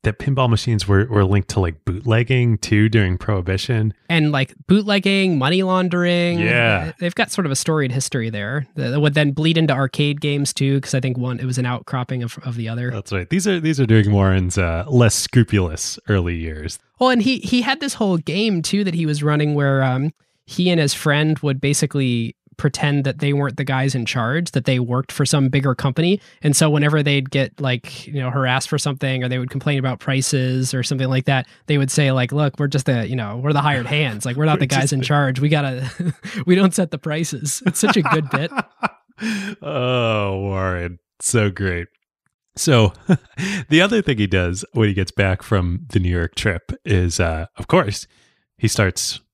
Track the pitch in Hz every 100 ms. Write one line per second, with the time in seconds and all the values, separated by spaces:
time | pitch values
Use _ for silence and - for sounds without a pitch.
0 | 110 104 - 135 127 110 - 110 95 98
1 | 110 104 95 101 92 - 90 78 - 92
2 | 117 113 120 127 120 110 - 107 110 110
3 | 95 90 - 101 90 95 - 117 107 -
4 | _ 170 151 147 135 - - 196 208 202
5 | 196 196 190 156 131 185 185 185 185 175
6 | 175 175 175 170 170 120 117 101 80 -
7 | 175 - 233 - 170 135 - 156 135 123
8 | - 131 113 107 101 139 135 151 127 139
9 | 151 147 147 143 160 165 160 131 135 -
10 | 147 147 147 143 143 - 135 139 135 135
11 | 131 127 123 120 131 127 123 123 - 131
12 | 123 127 120 - 131 120 113 117 123 120
13 | - 98 87 180 202 180 156 143 123 110
14 | 101 104 98 95 90 95 87 82 - 127
15 | 117 - - 127 113 104 90 80 - -
16 | - 101 87 85 80 76 78 - _ _
17 | 254 247 220 254 185 247 240 277 285 -
18 | 208 175 156 165 220 185 156 202 196 170
19 | 160 147 147 151 151 147 139 135 135 127
20 | 147 - _ _ _ - 180 175 143 -
21 | 156 143 156 156 147 135 139 143 147 143
22 | 131 120 117 - _ - 151 - 147 143
23 | 139 127 143 143 139 - 139 131 135 131
24 | 113 131 113 151 170 143 127 127 120 123
25 | 135 - 139 151 135 139 135 123 139 127
26 | 170 202 - _ 151 139 160 151 147 151
27 | 143 143 135 135 135 - 139 123 - -
28 | - 147 127 127 127 131 - 147 143 139
29 | 139 131 123 127 127 135 147 143 131 123
30 | - 135 135 139 127 131 131 131 123 135
31 | 131 131 131 135 120 - - 147 135 -
32 | 143 131 123 143 147 - 143 143 135 123
33 | 104 127 107 117 139 143 143 139 117 147
34 | 143 104 123 127 156 147 135 139 135 139
35 | 127 147 139 127 147 151 143 127 131 -
36 | 175 - 202 208 160 185 190 170 180 151
37 | - 151 170 135 147 - 208 - 214 -
38 | 175 202 143 - 160 269 - _ 226 -
39 | _ _ 220 208 196 214 - 147 123 127
40 | 117 107 101 98 98 95 95 90 87 87
41 | _ _ - 120 104 92 98 87 85 _
42 | _ _ _ _ _ - - 127 104 -
43 | - 175 _ - 190 202 131 156 196 226
44 | 185 123 104 95 90 90 - - 107 98
45 | 92 - 98 92 - 104 90 87 - 98
46 | 90 87 85 - 110 85 - - - 95
47 | 90 - 85 80 90 - - 180 113 101
48 | - _ _ _ _ _ 110 - 98 -
49 | - - _